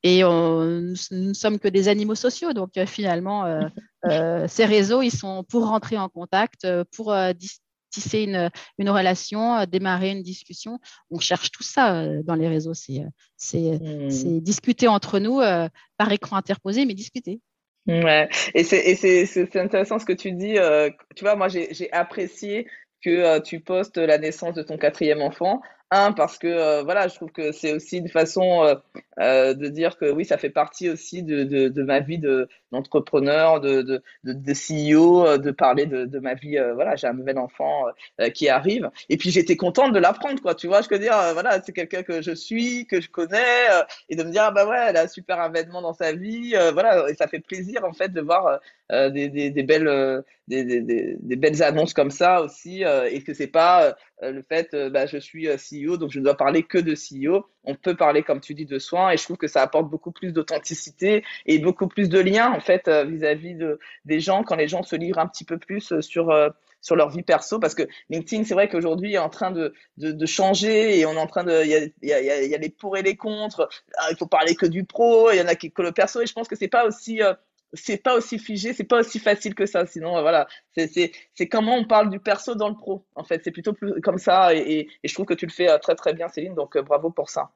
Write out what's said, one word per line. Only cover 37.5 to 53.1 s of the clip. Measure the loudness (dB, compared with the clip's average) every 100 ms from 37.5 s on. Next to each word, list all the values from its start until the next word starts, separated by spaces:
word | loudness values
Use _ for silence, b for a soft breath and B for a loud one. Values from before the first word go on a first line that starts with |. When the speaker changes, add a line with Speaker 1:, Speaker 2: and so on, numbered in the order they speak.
| -4 -4 -2 -4
Speaker 2:
euh, | -6 -18 -2 -2
euh, |
qui | 2 2
arrive. | 2 2 -2 -4 B B
Et | -2
puis, | 2
j'étais | 2 2 2
contente | 2 2 4
de | 6
l'apprendre, | 4 2 -4 -4
quoi, | -4
tu | -4 2
vois, | 2
je | 2
veux | -2
dire, | 2 2
euh, | 2
voilà, | 0 0 0
c'est | -2
quelqu'un | -8 -6 -8
que | -6 -6
je | -6
suis, | -10 -6 -4 -4 -4 -2
que | -4
je | -4
connais, | -6 -2 0 2 4 4
euh, | 4 2 B _
et | -6
de |
me | -4
dire, | 2
ah, | 2
bah | 4 2
ouais, | 2 2
elle | 2
a |
un | 0
super | -2 -8 -4
avènement | -2 -4 -6 -8
dans | -8
sa | -4 -4
vie, | -4 -8 -10 -2
euh, | 2 2
voilà, | 4 4 4 2
et |
ça | -2 -4
fait | -4
plaisir, | -10 -10 -8 -6 -6
en |
fait, | -4 -6
de | -4
voir, | 0 2 2
euh, | -2 b b _
euh, | 0 0
des, | 0 -6
des, | -4 -4
des | -2
belles, | 2 2 2
euh, | 2 0 -2 -8 b -8
des, | -4
des, | -2 -2
des, | 0 -2 -2 -8
des | -6 0
belles | 0 4
annonces | 2 2 0
comme | 2 0
ça | 2 2 4
aussi, | 0 -8 -16 -4
euh, | 0 0 0